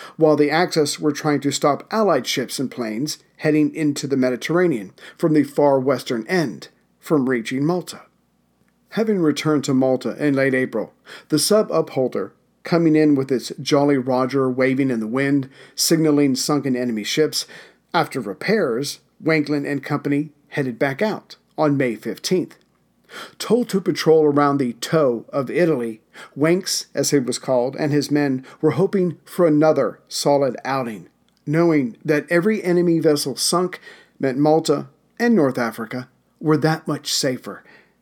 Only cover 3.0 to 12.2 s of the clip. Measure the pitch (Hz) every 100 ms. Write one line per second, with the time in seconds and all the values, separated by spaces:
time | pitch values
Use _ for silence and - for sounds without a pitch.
3 | 147 - _ _ 156 151 151 156 151 143
4 | 135 135 127 123 - 165 180 120 95 -
5 | - - 170 151 143 - 143 139 131 127
6 | - 120 110 180 139 73 - _ _ _
7 | - 156 127 123 110 131 147 180 165 -
8 | - _ _ _ _ _ _ _ _ -
9 | 220 196 156 147 156 147 135 131 131 127
10 | 117 92 147 135 135 131 127 110 95 _
11 | - - - 151 - 208 208 160 160 139
12 | 131 107